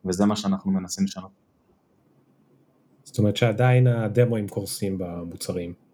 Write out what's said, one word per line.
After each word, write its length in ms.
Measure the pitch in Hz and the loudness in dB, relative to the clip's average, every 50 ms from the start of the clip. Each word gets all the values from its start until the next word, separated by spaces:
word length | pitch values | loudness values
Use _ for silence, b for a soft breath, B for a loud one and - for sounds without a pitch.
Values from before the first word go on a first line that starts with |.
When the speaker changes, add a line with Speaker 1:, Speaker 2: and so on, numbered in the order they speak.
| _ | _
Speaker 1:
וזה 200 | 95 90 90 104 | -4 0 2 2
מה 100 | 104 104 | 2 2
שאנחנו 360 | 104 - 98 98 95 - 98 | 0 0 -2 -2 -2 0 -2
מנסים 340 | 95 95 92 90 - - 98 | -2 -2 -2 -6 -2 -2 -2
לשנות. 260 | 95 - 95 90 - _ _ _ _ _ _ _ _ _ _ _ _ _ _ _ _ _ _ _ _ _ _ _ _ _ _ _ _ _ _ _ _ _ _ _ | -2 -2 -8 -14 -16 _ _ _ _ _ _ _ _ _ _ _ _ _ _ _ _ _ _ _ _ _ _ _ _ _ _ _ _ _ _ _ _ _ _ _
Speaker 2:
זאת 140 | - - - | -12 -2 0
אומרת 200 | 107 104 104 - | 2 2 2 2
שעדיין 500 | 120 117 107 101 123 127 127 127 127 127 | 0 0 2 2 4 4 6 6 6 4
הדמוים 600 | 120 117 113 104 101 120 123 113 113 110 104 98 | 4 2 0 0 4 4 4 4 2 -2 -2 -4
קורסים 500 | - 101 98 95 - - 104 98 95 92 | -6 -6 -6 -6 -6 -4 -4 -2 -2 -2
במוצרים. 760 | 90 87 87 87 85 85 82 87 - - 92 90 87 87 95 _ _ _ | -4 -6 -6 -8 -10 -10 -12 -10 -8 -6 -6 -6 -6 -8 -10 _ _ _